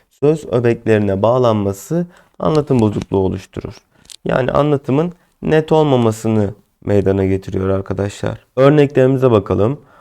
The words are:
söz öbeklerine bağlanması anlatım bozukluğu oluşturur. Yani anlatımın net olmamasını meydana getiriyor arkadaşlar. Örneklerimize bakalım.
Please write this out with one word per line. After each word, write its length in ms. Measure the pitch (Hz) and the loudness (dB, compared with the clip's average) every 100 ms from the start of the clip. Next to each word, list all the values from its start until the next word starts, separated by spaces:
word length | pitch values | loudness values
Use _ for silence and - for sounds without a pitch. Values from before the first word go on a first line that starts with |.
| _ | _
söz 340 | - 143 160 | -4 -2 -2
öbeklerine 760 | - 127 117 117 110 107 101 95 | -2 0 0 0 0 2 2 0
bağlanması 840 | 107 127 123 107 98 98 - 165 175 - _ - | 2 2 2 2 -2 -4 -6 -6 -6 -10 _ -6
anlatım 420 | 175 156 143 131 | -2 0 0 2
bozukluğu 380 | 107 107 - 98 | 0 -2 -4 -2
oluşturur. 560 | 95 92 - - - - _ _ - - | -2 -4 -10 -14 -14 -14 _ _ -20 -12
Yani 260 | - - 127 | -4 -2 0
anlatımın 600 | - 147 139 - 135 175 - _ _ | 0 0 0 0 -2 -2 -6 _ _
net 300 | - 156 156 | -2 0 2
olmamasını 840 | 156 151 127 113 110 110 110 101 - _ _ | 2 2 2 2 -2 -2 -2 -2 -6 _ _
meydana 400 | - 101 95 98 | -2 0 2 0
getiriyor 440 | 95 95 98 95 95 | 0 -2 -4 -6 -2
arkadaşlar. 760 | 98 98 98 101 - 110 110 _ - | -4 -4 -6 -6 -6 -8 -8 _ 2
Örneklerimize 720 | 135 147 143 - 131 135 131 | 4 4 2 2 2 2 2
bakalım. 500 | 110 98 92 107 143 _ _ | 2 2 0 -2 -2 _ _